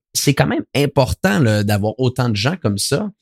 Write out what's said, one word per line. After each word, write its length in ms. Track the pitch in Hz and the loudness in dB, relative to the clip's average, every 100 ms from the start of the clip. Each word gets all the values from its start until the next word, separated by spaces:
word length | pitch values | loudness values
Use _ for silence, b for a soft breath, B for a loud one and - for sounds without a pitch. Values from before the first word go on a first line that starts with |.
| _ - | _ -4
c'est 160 | - | -2
quand 140 | 139 139 | 0 0
même 160 | 294 - 127 | 0 -4 -2
important, 640 | 143 - 127 - 185 202 | 0 0 0 0 -2 2
là, 240 | 117 107 | 2 2
d'avoir 360 | 104 104 107 117 | 0 0 -2 0
autant 300 | 127 127 120 | -2 0 -2
de 60 | 104 | 0
gens 200 | 123 185 | -2 -2
comme 160 | 107 101 | -2 -2
ça 340 | - 143 208 - | -2 -2 -4 -10